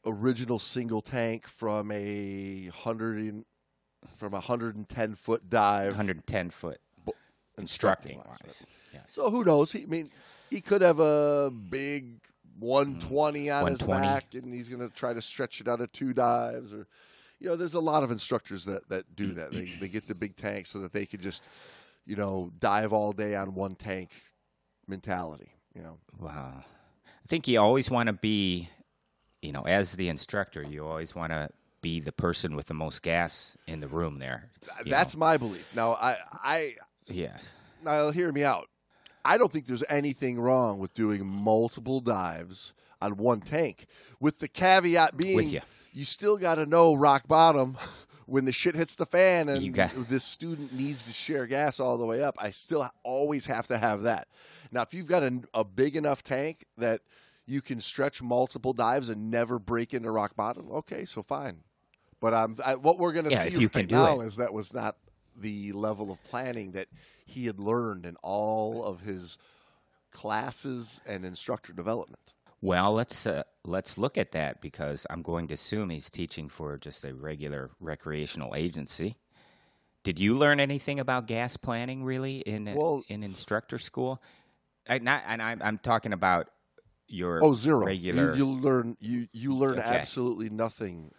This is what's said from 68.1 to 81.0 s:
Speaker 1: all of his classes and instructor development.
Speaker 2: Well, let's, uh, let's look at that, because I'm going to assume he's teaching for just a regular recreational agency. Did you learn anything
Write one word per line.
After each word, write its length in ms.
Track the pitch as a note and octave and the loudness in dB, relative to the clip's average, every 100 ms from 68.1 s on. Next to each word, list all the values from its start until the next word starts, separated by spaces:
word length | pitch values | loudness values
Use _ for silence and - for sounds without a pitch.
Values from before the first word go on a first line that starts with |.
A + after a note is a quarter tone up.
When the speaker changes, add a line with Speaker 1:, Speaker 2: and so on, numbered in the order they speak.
| E2+ | -10
Speaker 1:
all 640 | F2 G2+ G#2+ A2 G#2+ A2+ | -4 -2 0 0 -2 -4
of 160 | G#2 F2+ | -6 -8
his 380 | G2+ F#2+ E2+ - _ _ _ _ _ _ _ | -8 -8 -10 -14 _ _ _ _ _ _ _
classes 920 | - G#2+ G#2+ B2+ - C#3 B2 A2+ - - | -12 -4 -2 -4 -8 -8 -8 -10 -12 -10
and 180 | G2 | -8
instructor 480 | F#2 F2+ - A#2 - | -8 -8 -6 -8 -8
development. 640 | F2+ F2 A2+ D2+ - _ _ _ _ | -8 -4 -4 -6 -16 _ _ _ _
Speaker 2:
Well, 320 | F#2+ F2+ G2+ | 0 2 4
let's, 340 | A2 A#2+ - A2+ | 2 0 -4 -4
uh, 180 | D2 - _ | -4 -6 _
let's 320 | E2+ F#2 - - | -6 -6 -6 -4
look 220 | A2 - | -2 -2
at 140 | G2+ | -2
that, 280 | D#2+ C#2+ - | -2 -4 -6
because 460 | D2+ - D2 C#2+ - | -14 -8 -6 -6 -8
I'm 140 | E2+ | -8
going 260 | E2 E2+ D#2 | -6 -4 -4
to 60 | |
assume 360 | D2+ - G#2 G2 | -8 -6 -4 -4
he's 200 | D#2 - | -6 -10
teaching 380 | - E2+ - D2 | -8 -8 -8 -12
for 280 | - D2 C#2+ | -10 -10 -10
just 280 | D2 - | -12 -14
a 100 | C#2 | -14
regular 560 | C2 D2+ D2+ D2 C#2+ C2 - | -10 -10 -8 -8 -8 -10 -12
recreational 760 | D#2+ D2+ D#2 D2+ D2 D#2+ B1+ | -10 -10 -8 -6 -6 -8 -8
agency. 600 | C#2+ E2+ D#2 C#2 - F#2 A#2+ _ _ _ _ _ _ _ _ | -4 -4 -6 -10 -6 -8 -8 _ _ _ _ _ _ _ _
Did 160 | G2+ D#2+ | -6 2
you 160 | G2+ B2+ | 2 6
learn 240 | D3 C#3+ | 6 6
anything 400 | C#3 C#3+ - C#3 | 2 0 -4 -4